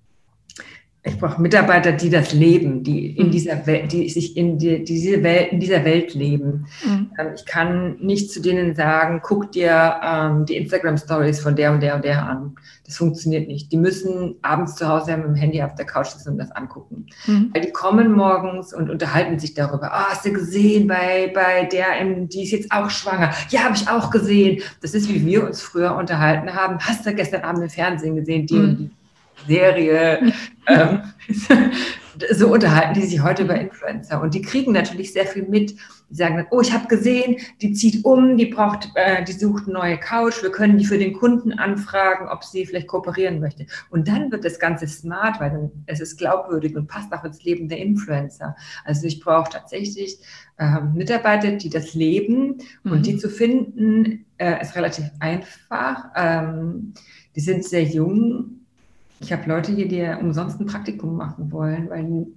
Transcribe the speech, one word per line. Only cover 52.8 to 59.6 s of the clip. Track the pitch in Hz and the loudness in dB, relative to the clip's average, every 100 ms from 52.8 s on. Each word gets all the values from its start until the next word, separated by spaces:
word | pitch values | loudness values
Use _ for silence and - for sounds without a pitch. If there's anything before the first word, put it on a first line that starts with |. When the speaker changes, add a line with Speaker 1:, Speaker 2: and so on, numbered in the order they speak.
Speaker 1:
Und | 196 156 | 0 2
Speaker 2:
Mhm. | |
Speaker 1:
die | 208 202 | 2 0
zu | 208 | -4
finden, | - 233 262 - - 220 220 220 220 - - | 0 2 2 -2 -2 2 4 2 0 -10 -4
äh, | 175 165 | -2 -2
ist | 151 180 | -4 -4
relativ | 165 160 147 - | -4 -4 -10 -6
einfach. | 160 180 - - - - 254 254 - - | -4 -4 -8 -20 -10 -6 -4 -6 -8 -2
Ähm, | 170 165 160 160 165 175 208 - - - _ 151 | 0 0 -4 -6 -6 -8 -12 -16 -20 -20 _ -6
die | |
sind | 156 185 - | -2 -2 -2
sehr | 175 | -2
jung. | 151 160 165 208 233 247 - - _ _ _ _ _ - | 0 0 0 2 0 -2 -8 -14 _ _ _ _ _ -16
Ich | 147 | -8
hab | 170 156 | -6 -2
Leute | 160 | -4